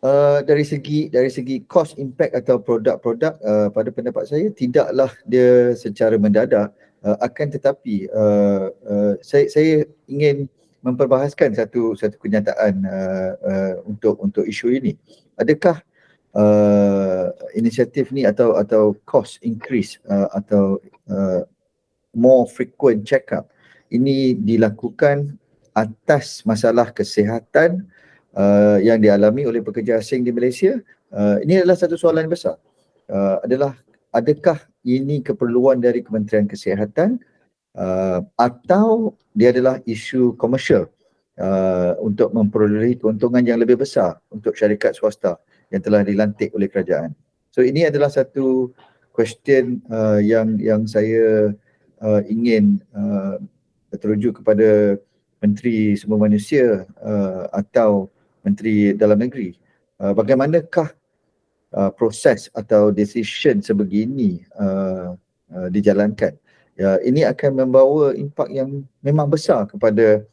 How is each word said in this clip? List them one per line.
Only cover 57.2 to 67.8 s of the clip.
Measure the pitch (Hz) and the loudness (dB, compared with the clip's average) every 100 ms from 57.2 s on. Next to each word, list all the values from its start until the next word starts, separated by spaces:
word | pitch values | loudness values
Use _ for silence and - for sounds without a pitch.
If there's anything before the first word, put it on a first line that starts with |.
| 98 92 87 | -4 -6 -6
atau | 98 101 - 110 101 98 _ _ _ | -6 -2 2 2 2 -2 _ _ _
Menteri | 101 101 110 107 101 | -4 -4 0 2 2
Dalam | 101 107 104 | 2 2 2
Negeri. | 123 131 95 87 _ _ _ _ | 0 -6 -12 -12 _ _ _ _
Uh, | 98 | -4
bagaimanakah, | 98 107 131 139 165 165 185 151 - _ _ _ _ _ _ _ | -2 0 0 2 0 -2 -4 -4 -8 _ _ _ _ _ _ _
uh, | - 98 - | -4 -4 -2
proses | 113 110 - 110 - | -4 0 0 0 -6
atau | - 107 107 104 | -14 0 2 2
decision | 101 104 120 107 - 151 104 | 2 -2 -4 -8 -2 0 0
sebegini, | - 104 101 101 113 135 110 87 _ - | -2 -2 -2 -2 -4 -2 -4 -4 _ -8
uh, | 101 95 95 92 90 90 _ _ _ | -4 -4 -4 -6 -10 -14 _ _ _
uh, | 87 92 | -12 -6
dijalankan? | 95 101 98 104 107 85 - _ _ _ _ | -2 2 2 0 0 -4 -4 _ _ _ _
Ya, | 95 95 - | 0 0 2
ini | 135 | 2
akan | 127 - 143 135 | 0 0 -2 -2
membawa | 131 131 | 2 4